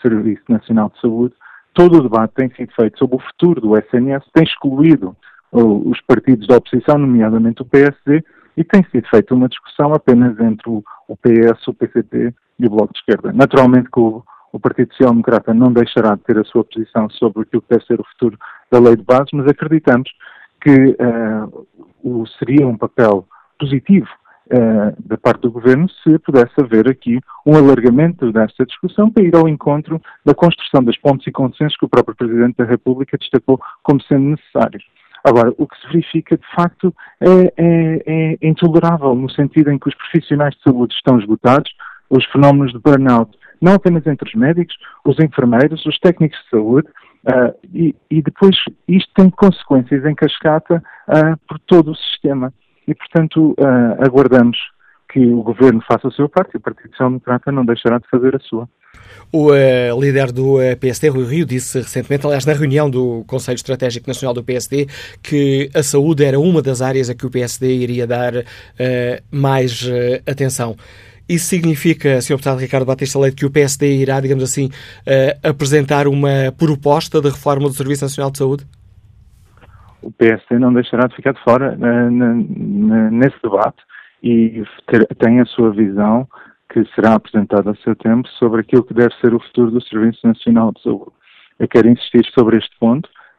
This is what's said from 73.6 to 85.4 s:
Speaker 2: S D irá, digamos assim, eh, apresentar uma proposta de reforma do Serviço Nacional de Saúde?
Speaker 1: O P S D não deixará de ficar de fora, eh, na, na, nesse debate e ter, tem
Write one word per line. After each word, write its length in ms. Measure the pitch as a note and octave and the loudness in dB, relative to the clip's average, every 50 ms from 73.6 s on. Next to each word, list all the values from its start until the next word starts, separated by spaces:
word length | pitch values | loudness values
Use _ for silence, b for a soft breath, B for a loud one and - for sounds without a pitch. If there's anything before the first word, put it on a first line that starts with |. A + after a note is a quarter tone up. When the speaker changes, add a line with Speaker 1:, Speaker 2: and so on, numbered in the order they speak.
Speaker 2:
S 180 | C#3+ C3+ C#3 - | 0 0 -2 -2
D 80 | D3 C#3+ C#3 C3+ C3+ | -2 -2 0 0 -2
irá, 180 | C3 C3+ C3+ | -2 -2 -4
digamos 240 | C3+ C3 C#3 C3+ C3 | -4 -4 -4 -4 -4
assim, 240 | B2+ - C#3+ C#3 C3 B B B B B B B | -4 -4 -6 -6 -6 B B B B B B B
eh, 300 | - C3+ C3+ C3+ C#3 C#3+ - - | -2 0 0 0 0 -2 -4 -4
apresentar 640 | D#3 D3 C#3 C#3+ C3+ D3 D3+ C#3 C3+ D3+ C#3+ C#3+ | -6 -4 -4 -2 0 0 0 0 0 -2 0 0
uma 460 | C#3+ C#3 C#3 C#3+ C#3+ C#3 C#3 C3+ C3 C3 | 0 0 0 0 0 0 -2 -2 -4 -2
proposta 640 | - E3+ D#3 D3+ C#3 - D3 C#3+ D#3+ D#3+ - - D#3+ | -2 -2 -2 -2 -2 0 0 0 0 -2 -2 -4 -2
de 80 | C#3+ C#3+ | -2 -2
reforma 380 | C3+ C#3 - D3 C#3+ C#3 C#3+ | -4 -4 -4 -4 -2 -2 -2
do 80 | C#3+ C#3 | -4 -4
Serviço 300 | C#3+ C#3 C3+ D3 C#3 C#3 | -6 -6 -6 -6 -6 -6
Nacional 260 | C3+ C#3 - C#3 C#3 | -8 -8 -8 -8 -8
de 80 | C#3 - | -6 -6
Saúde? 280 | C#3 C3 C#3 C#3 - - _ _ _ _ _ _ _ _ _ _ _ _ _ _ _ _ _ b b b b b b b b _ - | -4 -4 -4 -6 -10 -16 _ _ _ _ _ _ _ _ _ _ _ _ _ _ _ _ _ b b b b b b b b _ -20
Speaker 1:
O 100 | - - | -20 -4
P 140 | - A#2 | 0 0
S 180 | A2+ A2+ A2 - _ | 0 0 -2 -4 _
D 100 | B2 A#2+ | -2 0
não 140 | B2+ B2+ B2 | 0 2 0
deixará 360 | A#2+ B2 - - A#2 B2+ B2 | 0 -2 -2 -2 -2 -2 -4
de 80 | - | -4
ficar 160 | - - C3+ C3+ | -6 -8 -8 -8
de 100 | - - | -4 0
fora, 340 | B2 A#2 B2+ C#3 C3 A#2+ - | 0 0 0 0 -4 -6 -4
eh, 300 | - A#2+ A#2+ A#2+ A#2+ A#2+ | -2 -2 0 0 0 0
na, 240 | A#2+ B2 B2 A#2 A#2 | 0 0 0 0 0
na, 760 | A#2+ A2 - - - - G#2+ G2+ G2+ G#2+ A2 A2 A2+ A2 A2 | -2 -4 -6 -8 -8 -8 -6 -4 -2 0 0 2 0 0 0
nesse 260 | A2+ A#2 C3 C#3 - - - | 0 0 0 0 -2 -4 -6
debate 400 | A2+ G2 G2 A2 B2 - _ _ B B B B B B _ - | -4 -2 -2 -2 -2 -4 _ _ B B B B B B _ -4
e 400 | B2 A#2 A#2 A2+ A2+ A2 A2+ G#2 - - - _ | -2 0 0 0 0 -2 -8 -12 -14 -16 -20 _
ter, 200 | - - A2+ G#2+ - - - | -2 0 0 0 0 -2 -2
tem 220 | B2+ A2+ A#2 B2 | 0 2 2 2